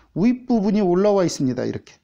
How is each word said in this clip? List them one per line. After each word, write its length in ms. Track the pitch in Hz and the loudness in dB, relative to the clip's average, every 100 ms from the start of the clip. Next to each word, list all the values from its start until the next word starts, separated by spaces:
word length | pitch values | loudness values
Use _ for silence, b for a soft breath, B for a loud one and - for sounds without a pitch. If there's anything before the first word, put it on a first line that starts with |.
| b | b
윗부분이 680 | 151 226 247 - 233 196 208 | -2 0 0 -2 0 0 0
올라와 440 | 185 175 208 202 | 2 2 2 2
있습니다. 400 | 165 - 131 120 | 0 -2 -4 -2
이렇게. 300 | 113 104 - - | -6 -8 -12 -20